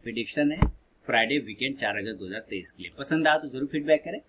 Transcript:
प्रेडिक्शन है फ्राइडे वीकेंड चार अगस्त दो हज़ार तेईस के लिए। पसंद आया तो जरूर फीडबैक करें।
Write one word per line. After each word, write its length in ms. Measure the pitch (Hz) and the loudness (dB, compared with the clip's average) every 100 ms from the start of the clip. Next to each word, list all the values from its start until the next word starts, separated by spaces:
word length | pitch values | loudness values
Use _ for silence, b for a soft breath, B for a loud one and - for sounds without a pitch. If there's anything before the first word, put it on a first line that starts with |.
प्रेडिक्शन 480 | 120 113 113 151 147 | -6 -6 -4 2 2
है 160 | 160 - - _ _ - | 4 2 2 _ _ 0
फ्राइडे 300 | 117 113 147 | 2 4 0
वीकेंड 360 | 110 104 135 135 | -2 -6 -6 -2
चार 200 | 107 104 | -2 -2
अगस्त 220 | 95 90 | -6 -8
दो 80 | 92 | -8
हज़ार 180 | 107 - | -10 -8
तेईस 220 | 98 87 | -8 -8
के 120 | - | -14
लिए। 80 | 87 - | -16 -10
पसंद 280 | 139 160 156 | -2 2 4
आया 100 | 151 | 2
तो 100 | 151 | 0
जरूर 200 | 131 143 | -6 -4
फीडबैक 360 | 156 147 151 | -4 4 4
करें। 160 | - 208 | 4 -10